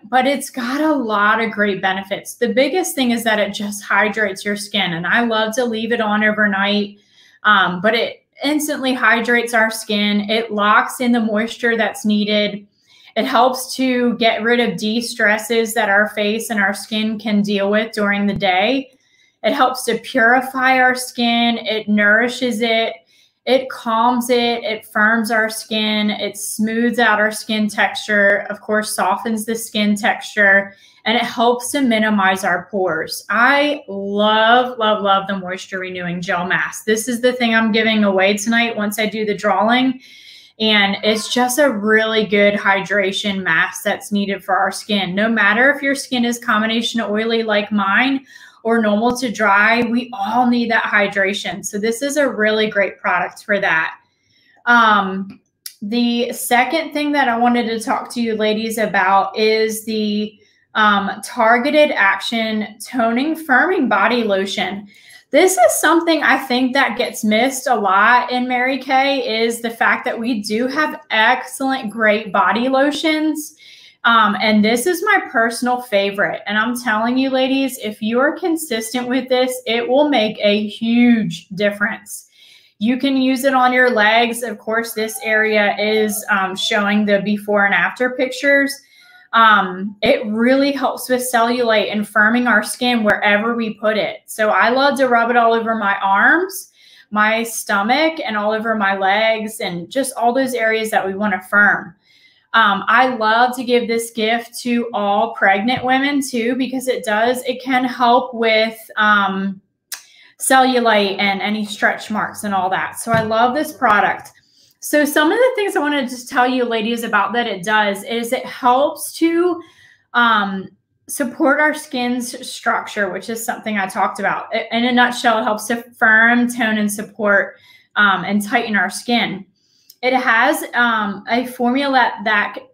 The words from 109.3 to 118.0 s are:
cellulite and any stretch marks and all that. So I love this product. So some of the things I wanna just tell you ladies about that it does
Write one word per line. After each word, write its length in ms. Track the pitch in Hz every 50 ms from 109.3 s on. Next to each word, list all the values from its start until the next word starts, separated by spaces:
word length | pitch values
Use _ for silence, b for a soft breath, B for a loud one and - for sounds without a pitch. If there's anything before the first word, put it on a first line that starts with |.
| 190 190 196 196 190 - - _ _ _ _ B B B B B B B B B B -
cellulite 800 | - - 269 262 254 254 254 240 233 226 214 208 202 196 185 190
and 220 | 202 196 196 190
any 240 | 185 208 214 214 208
stretch 440 | 208 - - 240 214 - - - -
marks 360 | 220 202 170 165 - - -
and 80 | 208 196
all 140 | 190 180 185
that. 280 | 185 160 156 160 - -
So 120 | - 233
I 100 | 226 226
love 320 | 220 214 220 220 240 247 240
this 200 | 302 302 302 -
product. 580 | - 262 226 208 202 196 175 - - - - b b b b b b b b b _
So 240 | - - - 294 294
some 280 | 285 - 320 302 320
of 60 | 403
the 140 | 466 508 508 -
things 200 | 415 403 381 -
I 40 | 359
wanna 240 | 294 294 294 285 254
just 260 | 247 254 - - -
tell 180 | 254 269 247
you 160 | 254 254 262 240
ladies 400 | 220 226 226 214 233 233 220 233
about 300 | 220 214 202 196 - 220
that 140 | 240 233
it 160 | 226 196 190 175
does 400 | 214 214 214 208 202 196 196